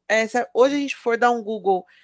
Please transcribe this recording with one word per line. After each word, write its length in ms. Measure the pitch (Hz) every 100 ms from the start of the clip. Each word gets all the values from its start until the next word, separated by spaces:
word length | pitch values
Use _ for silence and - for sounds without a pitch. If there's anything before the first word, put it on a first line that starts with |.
| -
é, 180 | 220 220
se 100 | 247
a, 100 | -
hoje 220 | - 262 285
a 40 |
gente 160 | 277 -
for 220 | 240 233
dar 140 | 240
um 100 | 240
Google 420 | 208 220 185 185 - _